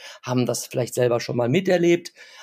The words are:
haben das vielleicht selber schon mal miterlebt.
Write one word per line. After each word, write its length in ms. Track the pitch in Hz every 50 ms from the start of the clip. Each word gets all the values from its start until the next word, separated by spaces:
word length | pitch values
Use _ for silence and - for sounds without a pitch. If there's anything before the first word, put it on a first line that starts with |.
| - - - - -
haben 240 | 127 123 127 123 120
das 180 | 120 - -
vielleicht 300 | - - 131 120 - -
selber 240 | 131 123 120 120 117
schon 180 | - - 135 123
mal 120 | 120 117
miterlebt. 640 | 131 170 190 185 180 175 175 170 170 175 - - - - - - - -